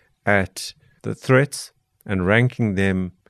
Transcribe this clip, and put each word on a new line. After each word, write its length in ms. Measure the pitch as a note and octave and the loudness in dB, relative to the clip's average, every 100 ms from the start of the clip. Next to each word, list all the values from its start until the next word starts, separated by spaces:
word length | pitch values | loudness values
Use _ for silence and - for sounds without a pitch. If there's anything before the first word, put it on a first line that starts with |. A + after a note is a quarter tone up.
| _ _ - | _ _ 0
at 480 | G2+ F2+ - - - _ _ | 0 0 -8 -14 -16 _ _
the 140 | A2 - | -10 -8
threats 580 | - C3 C#3+ - - _ _ _ - | 2 2 2 -6 -16 _ _ _ -6
and 220 | F#2+ F#2 | -2 2
ranking 480 | A2 B2 - A2+ F#2 | 4 2 0 -2 0
them 380 | G2 F#2 F2+ - | 0 0 -4 -10